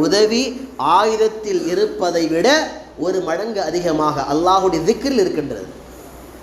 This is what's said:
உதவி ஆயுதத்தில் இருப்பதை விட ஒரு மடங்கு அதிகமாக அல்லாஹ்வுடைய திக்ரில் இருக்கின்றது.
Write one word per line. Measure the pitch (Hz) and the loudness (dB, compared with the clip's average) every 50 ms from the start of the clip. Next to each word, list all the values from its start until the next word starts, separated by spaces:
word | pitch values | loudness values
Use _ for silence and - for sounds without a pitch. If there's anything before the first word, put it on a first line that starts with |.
| 156 | 2
உதவி | - 190 208 214 214 226 240 269 269 254 - - - - | 2 4 4 4 4 2 0 0 -2 -4 -8 -12 -12 -8
ஆயுதத்தில் | - 127 151 170 190 214 226 220 214 220 220 214 220 214 208 190 175 156 165 180 | -4 0 2 4 4 4 2 2 2 0 0 -2 -4 -4 -4 -2 -2 -2 -2 0
இருப்பதை | 185 214 214 208 - 185 175 170 170 165 | 0 0 -2 -2 -2 -2 0 0 0 0
விட | 156 160 165 185 247 294 311 294 - - - - - - - | 0 2 2 4 4 4 2 0 -2 -8 -12 -16 -16 -10 -6
ஒரு | 151 180 190 185 | -4 -2 -2 -2
மடங்கு | 165 156 165 175 202 233 220 196 | -2 -2 -2 -2 -4 -4 -4 -4
அதிகமாக | 175 160 160 175 170 175 156 151 156 151 143 143 - - 143 | -4 -2 -2 -2 0 0 0 2 2 0 0 -2 -2 0 0
அல்லாஹ்வுடைய | 156 170 180 190 190 185 190 170 160 156 180 | 2 4 4 4 4 4 2 0 2 2 0
திக்ரில் | 233 220 - 277 269 233 185 | 0 0 -2 0 2 2 2
இருக்கின்றது. | 165 - 156 139 131 117 101 92 92 - - - - - - - - - - - - - - | 2 0 -2 -4 -4 -6 -8 -10 -12 -16 -18 -20 -20 -20 -20 -20 -20 -20 -20 -20 -20 -20 -20